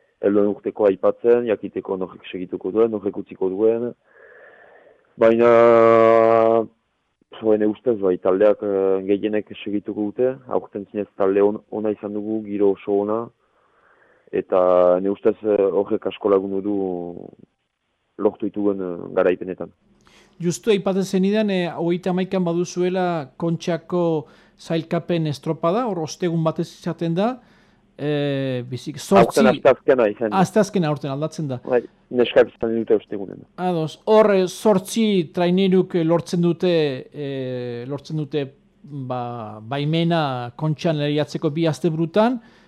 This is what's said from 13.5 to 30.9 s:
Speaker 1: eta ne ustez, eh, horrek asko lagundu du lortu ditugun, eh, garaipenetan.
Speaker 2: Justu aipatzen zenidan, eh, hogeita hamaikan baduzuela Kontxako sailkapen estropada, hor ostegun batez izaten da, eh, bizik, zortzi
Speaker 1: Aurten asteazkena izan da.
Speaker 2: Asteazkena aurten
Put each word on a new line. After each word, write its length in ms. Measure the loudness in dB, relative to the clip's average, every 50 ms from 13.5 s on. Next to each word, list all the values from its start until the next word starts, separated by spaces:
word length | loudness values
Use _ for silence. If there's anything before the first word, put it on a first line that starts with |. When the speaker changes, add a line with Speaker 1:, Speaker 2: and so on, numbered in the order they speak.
| _ _ _ _ _ _ _ _ _ _ _ _ _ _ _ _
Speaker 1:
eta 680 | -6 -6 -4 0 0 2 4 4 4 4 6 4 4 2
ne 100 | 0 -2
ustez, 260 | -4 -2 0 -2 -2 0 0
eh, 200 | 0 2 2 2 2
horrek 340 | 2 0 -2 -2 -4 -4 -4 -6
asko 220 | -8 -4 0 2
lagundu 320 | 2 2 2 0 -6 -4
du 140 | -4 -4 -4 -4 -4 -4 -6 -8 -8 -10 -12 -14 -18 -20 -20 _ -20 _ _ _ _ _ _ _ _ _ _ _ _ _ _ -2
lortu 260 | -2 -2 -2 -2 -8 -8
ditugun, 340 | -4 -2 -2 -2 -2 -2
eh, 320 | -4 -8 -8 -10 -10 -6 0
garaipenetan. 560 | 0 2 2 2 0 -4 -10 -10 -10 -12 -16 _ _ _ _ _ _ _ _ _ _ _ _ _ -6
Speaker 2:
Justu 300 | -4 -4 -4 -4 -2 0
aipatzen 340 | 0 0 0 -2 -2 -2 -2
zenidan, 460 | -2 0 0 0 2 0 0 0 0
eh, 220 | -2 -2 -2 -4 -4
hogeita 380 | -4 -4 -2 -2 -2 -2 -2
hamaikan 320 | -2 -2 -2 -2 -2 -2 -2
baduzuela 880 | -2 -2 -2 -4 -4 -4 -4 -2 -2 -2 -2 -2 -2 -4 -4 -6 -10 _ -6
Kontxako 920 | -4 -4 -4 -4 -4 -4 -6 -6 -6 -4 -2 -2 0 0 0 -2 -4 -8 -16 _ _ _ _ _
sailkapen 680 | -10 -6 -4 -4 -4 -4 -4 -6 -4 -2 -2 -2 -2 -2
estropada, 580 | -4 -6 -6 -6 -6 -4 -2 -2 -2 -2 -2 -4
hor 120 | -4 -6
ostegun 440 | -8 -8 -8 -6 -4 -2 -2 0 -2
batez 240 | -2 -2 -4 -6 -8 -10 -12
izaten 360 | -8 -8 -6 -6 -4 -4 -2
da, 240 | -2 -2 -2 -4 -6 _ _ _ _ _ _ _ _ _ _ _ -10
eh, 640 | -6 -4 -4 -2 -2 -2 -4 -4 -4 -4 -4 -6 -6 -8
bizik, 280 | -10 -10 -10 -10 -12 -10
zortzi 400 | -2 4 4 6 6 4 4 2
Speaker 1:
Aurten 80 | 4 4
asteazkena 600 | 4 4 4 4 4 4 2 0 2 4 4 2
izan 200 | 0 -2 -4 -2
da. 80 | 0 0
Speaker 2:
Asteazkena 500 | 0 2 2 0 0 0 0 -2 0
aurten 200 | -2